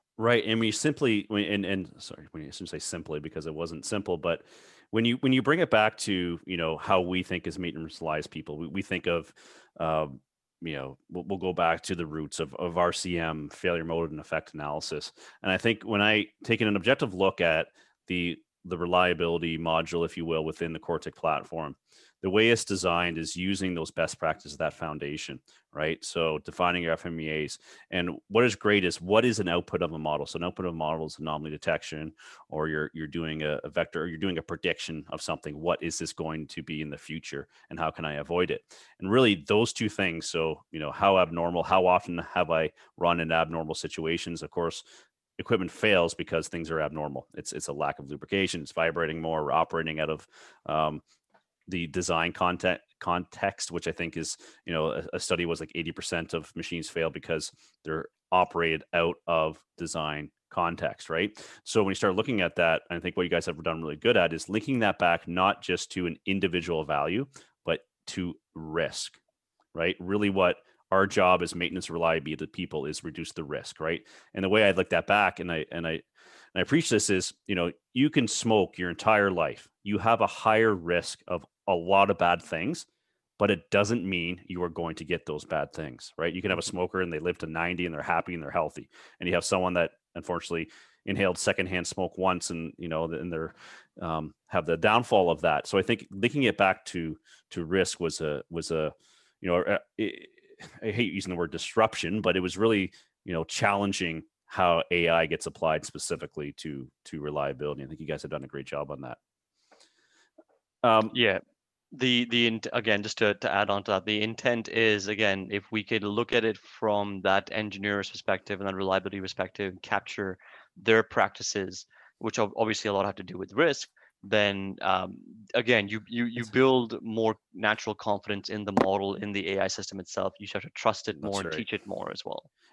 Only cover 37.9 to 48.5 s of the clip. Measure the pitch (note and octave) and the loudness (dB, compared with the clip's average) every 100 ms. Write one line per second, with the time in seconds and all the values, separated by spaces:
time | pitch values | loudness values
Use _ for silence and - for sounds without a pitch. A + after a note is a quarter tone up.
37.9 | - D#2 D2 D2 F2 F2 - _ - - | -2 -6 -6 -2 0 0 -2 _ -20 -20
38.9 | - F#2 B2 A#2+ F2+ C#2+ G#2 A#2 - A2 | -10 2 6 6 4 4 2 2 0 -2
39.9 | - F#2 E2 - E2 D#2+ D2+ _ D#2+ D2+ | 0 -2 -2 -4 -2 -2 -4 _ -8 -6
40.9 | - G2 F#2+ E2+ E2+ E2+ F2 - F#2+ F2+ | 2 6 6 6 2 0 0 4 6 6
41.9 | F2+ - E2+ - F2+ E2 D#2+ D#2 _ - | 4 2 -6 -4 -2 2 2 0 _ -20
42.9 | - E2+ E2+ D#2+ E2 D#2+ E2 D#2 D#2+ - | 0 2 2 2 2 2 -2 -4 -6 -8
43.9 | - D#2+ E2+ E2+ E2 D#2 - E2 - - | -4 -2 -2 -4 -8 -6 -2 -2 -4 -16
44.9 | - _ _ _ - - G#2 F2 - A2 | -20 _ _ _ -12 0 0 0 0 4
45.9 | F#2+ E2+ - - E2 - E2+ D#2+ D#2+ D2 | 6 4 0 -2 -2 -2 -8 -4 -2 -2
46.9 | D2+ D2+ C2 - - - D2 D2 C#2+ D2 | -4 -6 -8 -12 -14 -10 -10 -8 -4 -4
47.9 | - C#2 C#2+ - G2 F#2 | -4 -10 -12 -2 0 0